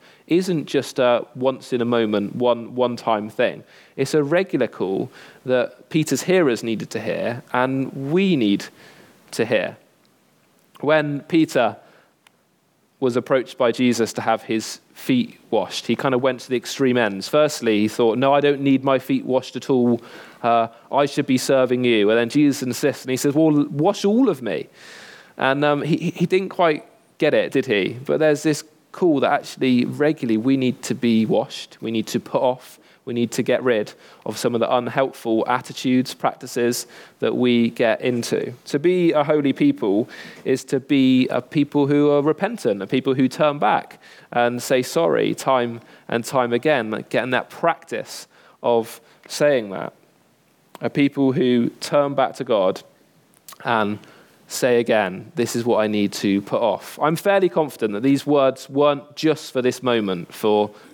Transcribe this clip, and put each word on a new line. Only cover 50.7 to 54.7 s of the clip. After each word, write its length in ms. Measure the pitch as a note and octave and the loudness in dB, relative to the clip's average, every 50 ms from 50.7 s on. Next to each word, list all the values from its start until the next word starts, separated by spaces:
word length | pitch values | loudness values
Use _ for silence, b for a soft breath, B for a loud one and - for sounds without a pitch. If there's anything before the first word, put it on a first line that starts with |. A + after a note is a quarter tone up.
| _ - | _ -8
A 80 | - A#2 | -8 -4
people 440 | - - C#3+ C#3 - - C#3 C3+ C3 | 0 0 0 0 2 2 2 2 2
who 360 | C#3 B2+ B2+ B2 A#2+ A#2+ A#2 - - | 2 2 4 4 4 2 0 -2 -6
turn 340 | - - - D3 C#3+ C#3+ C#3 | -6 0 2 2 2 2 0
back 200 | C3+ C3 - - - | 0 -2 -2 -2 -6
to 60 | C3+ | -2
God 380 | - A#2+ G#2 F#2+ F#2 G2 - - - _ _ _ _ _ _ _ _ _ _ _ - - - - | 0 2 2 4 2 0 -2 -8 -16 _ _ _ _ _ _ _ _ _ _ _ -20 -20 -10 -4
and 360 | C3+ A#2+ A2+ G#2+ G2+ G#2 G#2 B B B B B B B B B - | -2 0 0 0 -2 -4 -6 B B B B B B B B B -12
say 280 | - - - C3 | -6 -2 0 2